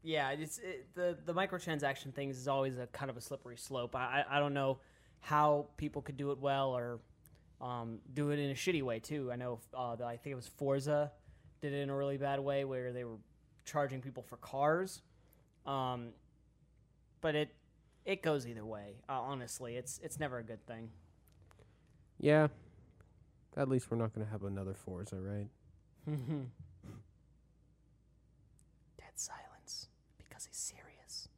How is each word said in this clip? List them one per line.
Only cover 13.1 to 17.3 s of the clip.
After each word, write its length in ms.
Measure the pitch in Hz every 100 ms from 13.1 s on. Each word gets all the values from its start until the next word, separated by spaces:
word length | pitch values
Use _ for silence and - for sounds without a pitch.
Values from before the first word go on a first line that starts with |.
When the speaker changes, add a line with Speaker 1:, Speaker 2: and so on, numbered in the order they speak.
| 110 - - - - -
Speaker 1:
charging 340 | 151 139 131
people 220 | 131 123
for 140 | 123 -
cars. 640 | - 135 147 165 185 - - - - - - _ -
Um, 420 | 139 127 123 120 - - _ _ _ _ _ _ _ _ _
but 140 | 160